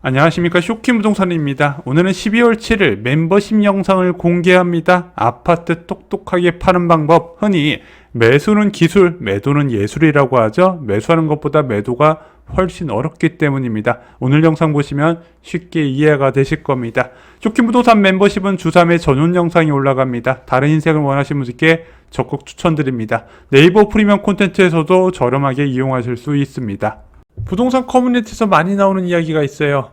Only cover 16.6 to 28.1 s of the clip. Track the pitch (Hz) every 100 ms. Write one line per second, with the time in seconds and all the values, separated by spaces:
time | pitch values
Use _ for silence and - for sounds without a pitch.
16.6 | - 131 117 127 123 - - _ 226 -
17.6 | 233 240 240 220 196 185 196 208 190 190
18.6 | 165 175 170 170 165 135 165 180 170 170
19.6 | 156 139 139 131 131 120 131 131 - 131
20.6 | 143 156 156 151 143 139 135 143 123 117
21.6 | 160 165 - - _ - 120 143 - -
22.6 | 175 156 135 123 110 117 - - _ 139
23.6 | 165 196 208 - 208 202 202 185 196 -
24.6 | 185 165 156 185 185 175 123 135 139 131
25.6 | 143 127 135 127 117 120 151 143 135 -
26.6 | 117 101 107 - - - _ - - 185
27.6 | 247 262 254 254 254